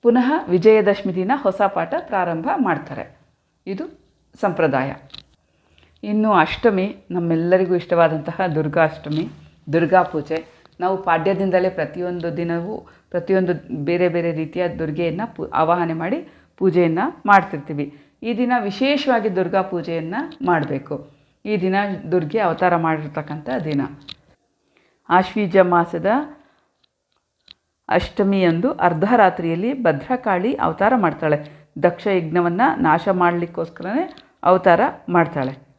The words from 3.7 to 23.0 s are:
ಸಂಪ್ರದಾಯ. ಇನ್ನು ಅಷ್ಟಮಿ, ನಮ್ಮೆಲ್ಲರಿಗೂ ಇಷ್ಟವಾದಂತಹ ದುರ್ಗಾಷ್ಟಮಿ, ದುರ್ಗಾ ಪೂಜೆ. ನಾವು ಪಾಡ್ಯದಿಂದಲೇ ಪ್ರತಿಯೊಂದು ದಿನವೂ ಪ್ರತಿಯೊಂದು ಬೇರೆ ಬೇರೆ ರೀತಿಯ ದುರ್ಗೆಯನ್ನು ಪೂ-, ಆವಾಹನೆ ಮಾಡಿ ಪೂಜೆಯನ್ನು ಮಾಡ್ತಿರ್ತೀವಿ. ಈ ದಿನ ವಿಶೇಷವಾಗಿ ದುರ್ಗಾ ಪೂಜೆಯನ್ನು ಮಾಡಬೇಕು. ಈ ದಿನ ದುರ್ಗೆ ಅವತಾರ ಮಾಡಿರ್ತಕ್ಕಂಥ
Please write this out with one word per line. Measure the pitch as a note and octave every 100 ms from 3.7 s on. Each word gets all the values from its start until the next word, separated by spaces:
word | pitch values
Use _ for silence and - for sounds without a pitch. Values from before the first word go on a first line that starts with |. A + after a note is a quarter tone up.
| G3 E4+ - _ _ _ _
ಸಂಪ್ರದಾಯ. | - D3 D#3+ C3+ C3+ - - - _ _ _ _ _ _ _ _
ಇನ್ನು | G#3 G#3 G#3+
ಅಷ್ಟಮಿ, | F#3+ D#3 - A#3+ G3 F#3+ - _
ನಮ್ಮೆಲ್ಲರಿಗೂ | F3+ E3+ E3 E3+ F3+ F#3
ಇಷ್ಟವಾದಂತಹ | F3+ - E3+ E3 D#3 D3 D#3+ F#3
ದುರ್ಗಾಷ್ಟಮಿ, | D#3 D3+ D#3 D#3 - D3+ D3+ - - - _ -
ದುರ್ಗಾ | D#3+ E3+ F#3
ಪೂಜೆ. | F3 D#3 D3 D#3+ E3 - _ _
ನಾವು | F3+ F#3+
ಪಾಡ್ಯದಿಂದಲೇ | F#3+ E3 D#3+ F#3+ G3 F3+ F#3
ಪ್ರತಿಯೊಂದು | F#3 D3+ - F3+ F3 E3+ D#3
ದಿನವೂ | E3+ E3+ F3 A3 - _ _
ಪ್ರತಿಯೊಂದು | F3 E3+ F#3+ F3+ E3 - D#3
ಬೇರೆ | C#3+ F3 F3+
ಬೇರೆ | E3+ E3+
ರೀತಿಯ | D#3 D#3 F3 F3+
ದುರ್ಗೆಯನ್ನು | - D#3+ D3+ E3+ D#3+ A#3 -
ಪೂ-, | -
ಆವಾಹನೆ | - D#3+ F3 E3+
ಮಾಡಿ | D#3+ E3+ C#4+ - - _ _
ಪೂಜೆಯನ್ನು | F#3+ E3+ F3 E3 C4 E4+ -
ಮಾಡ್ತಿರ್ತೀವಿ. | G3+ D#3+ D3+ C#3+ D3 C#3+ - _ _
ಈ | A3+ A3+
ದಿನ | B3 B3
ವಿಶೇಷವಾಗಿ | G3+ G3 C4 C#4+ C#4+ A#3 G#3 F#3
ದುರ್ಗಾ | F3 F#3+
ಪೂಜೆಯನ್ನು | F#3+ F3 E3 E3 E3 G#3 E4 - F3+
ಮಾಡಬೇಕು. | E3+ D3+ C#3 - C#3 - _ _ _
ಈ | G3+ G#3+
ದಿನ | F#3 G3 G3+ F#3+ -
ದುರ್ಗೆ | F3+ D#3 A3
ಅವತಾರ | F#3+ D#3+ F#3 E3+
ಮಾಡಿರ್ತಕ್ಕಂಥ | E3 D#3